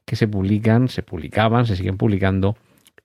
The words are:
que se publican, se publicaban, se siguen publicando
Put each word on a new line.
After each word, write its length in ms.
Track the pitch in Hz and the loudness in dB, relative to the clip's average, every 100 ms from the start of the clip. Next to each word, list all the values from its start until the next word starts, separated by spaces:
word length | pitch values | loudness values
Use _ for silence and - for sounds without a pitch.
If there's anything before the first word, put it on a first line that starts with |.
que 120 | - 113 | -10 -2
se 120 | 110 | -2
publican, 640 | 101 95 107 110 113 127 | 0 0 0 2 2 2
se 140 | - | -4
publicaban, 640 | - 87 73 104 110 117 117 | -10 -10 -6 0 2 2 0
se 80 | 90 | -2
siguen 220 | 92 98 | -2 -2
publicando 600 | 113 98 95 95 98 107 _ _ _ _ | 0 2 0 2 0 -2 _ _ _ _